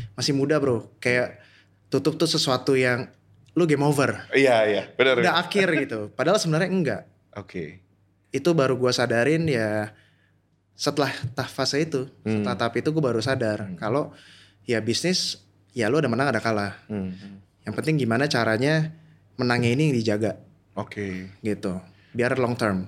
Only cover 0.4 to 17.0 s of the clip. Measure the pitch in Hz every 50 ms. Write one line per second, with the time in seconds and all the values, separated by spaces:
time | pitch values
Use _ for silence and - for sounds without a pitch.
0.4 | 135 143 156 147 139 135 120 107 - - _ - - 123 123 123 120 - - -
1.4 | - - - - _ _ _ _ _ - - 135 139 156 156 156 170 160 - 151
2.4 | - 143 127 127 - 143 135 131 127 127 123 120 - - - _ _ _ _ _
3.4 | _ _ - 165 180 160 147 139 143 147 147 135 131 117 104 98 - - 127 135
4.4 | 139 127 120 113 107 107 104 95 - - - - 127 135 127 120 - 180 156 170
5.4 | 175 175 - 202 190 180 165 156 139 - 117 107 104 104 - - 127 160 202 208
6.4 | - 165 151 160 190 180 185 190 160 127 104 - - - _ _ _ _ - 104
7.4 | 92 - - 92 78 73 92 92 _ _ _ _ _ _ _ _ _ _ - 135
8.4 | 139 175 170 156 131 131 127 120 123 123 123 - 123 117 113 117 120 139 160 165
9.4 | 165 160 135 113 110 107 107 107 104 - - - _ _ _ _ _ _ _ _
10.4 | _ _ _ _ _ _ _ - - 147 139 147 139 131 - - - 120 - -
11.4 | 123 - - - 131 - - 143 165 160 151 131 131 139 - - - 107 110 107
12.4 | 104 120 120 - 120 113 - 120 - 156 156 160 151 123 113 113 110 127 135 127
13.4 | 117 110 104 104 107 95 90 80 110 110 127 147 151 - - - - - - -
14.4 | - - _ _ _ - 120 110 107 113 113 - - 175 185 - - - - -
15.4 | _ _ _ _ _ _ - 123 110 104 131 160 147 120 113 117 139 143 117 107
16.4 | - 113 110 104 101 98 98 - - - 107 101